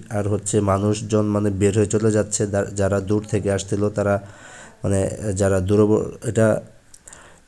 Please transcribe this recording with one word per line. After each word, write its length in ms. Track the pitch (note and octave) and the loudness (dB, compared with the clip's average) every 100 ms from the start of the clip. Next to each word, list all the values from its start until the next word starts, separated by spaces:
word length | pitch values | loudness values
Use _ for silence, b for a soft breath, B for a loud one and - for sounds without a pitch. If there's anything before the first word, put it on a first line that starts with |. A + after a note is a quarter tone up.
| - | -4
আর 180 | G#2 G2+ | -4 -2
হচ্ছে 320 | G#2 - G#2+ | -2 0 0
মানুষজন 680 | G2+ G2 G#2 G#2 A2 G#2+ G#2+ | 2 2 2 -2 0 0 2
মানে 240 | G#2 G#2 | 0 0
বের 280 | F#2+ G2+ G2+ | 2 2 2
হয়ে 80 | G2+ | 2
চলে 260 | G#2+ A2 | 2 2
যাচ্ছে। 360 | G#2+ G#2 - G#2 | 2 0 -2 -2
দা-, 240 | G2 G2+ G2+ | -2 -2 -2
যারা 240 | G2 G2+ | 0 0
দূর 240 | F#2+ G#2+ G#2 | 0 -2 0
থেকে 220 | G#2+ G2+ | -2 -2
আসছিল 380 | G2 F#2+ G2+ G#2 | -2 -2 -2 -2
তারা 300 | G#2 G2+ G2+ B B B B B B | -2 0 -2 B B B B B B
মানে 260 | G2+ G2 F#2+ - G#2+ F#2 | -2 0 -2 -4 -6 0
যারা 240 | G2 F#2+ | 2 2
দূরব-, 680 | F#2 G#2 G#2 G#2+ F#2 - B2+ | 2 4 4 2 -2 -8 -6
এটা 320 | G#2+ A2 A2 - - _ - B B B B | 0 2 2 -4 -18 _ -20 B B B B